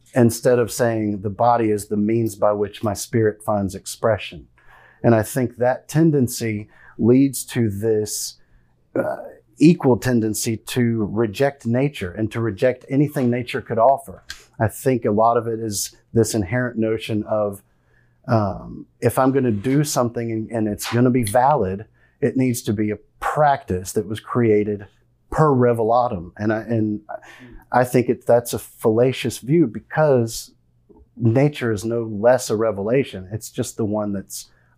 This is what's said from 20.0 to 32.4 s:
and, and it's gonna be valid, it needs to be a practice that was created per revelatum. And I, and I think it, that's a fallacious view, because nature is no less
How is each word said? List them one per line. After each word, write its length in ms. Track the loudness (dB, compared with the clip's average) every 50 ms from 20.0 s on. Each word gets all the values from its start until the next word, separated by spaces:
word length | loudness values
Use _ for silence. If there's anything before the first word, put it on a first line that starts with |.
| -2 -2 -2 -4 -6 -4
and, 180 | -4 -6 -6 -6
and 180 | -4 -2 -2
it's 240 | -2 -2 -4 -6 -2
gonna 200 | 0 2 4 4
be 120 | 4 2 0
valid, 600 | 2 2 2 4 4 2 2 0 -2 -4 -8 -10 -16 _ _ _ _ _ _
it 140 | -4 -2 0
needs 280 | 0 0 0 -2 -2 -2
to 100 | -4 -2
be 160 | -2 -2 -2
a 80 | -4 -6 -10 _ _ _
practice 720 | -8 -4 0 2 4 4 2 0 -2 -4 -4 -4 -4 -4
that 160 | -4 -4 -4
was 120 | -4 -8 -10
created 680 | -8 -4 -2 2 4 4 4 4 2 0 -4 -6 -10 -16 _ _ _ _ _ _ _ _
per 200 | 0 2 2 4
revelatum. 840 | 4 4 4 2 2 2 2 2 2 2 2 0 -2 -6 -8 -12 -10
And 140 | -4 -2 -2
I, 100 | -2 -2
and 400 | -2 -2 -2 -2 0 -2 -4 -6 -8 -12 -16 -16 -16 -20 -20 -20 -20 -20 -20 -20 -10 _
I 120 | 2 2 2
think 260 | 4 2 2 2 2
it, 160 | -2 -2 2
that's 280 | 2 4 4 4 0 -6
a 60 | -8
fallacious 800 | -8 -12 -12 -2 0 2 2 4 2 2 0 -2 -6 -6 -6
view, 300 | -6 -2 0 2 2 2
because 840 | 2 -2 -8 -14 _ -2 0 2 4 4 2 2 0 -4 -10 -12 -14 _ _ _ _ _ _ _ _ -20 -20 -20 _ _
nature 560 | -2 0 2 4 4 2 2 0 -2 -2 -2
is 140 | -2 -2 -4
no 160 | -4 -4 -4
less 480 | -4 -4 -4 2 4 4 4 4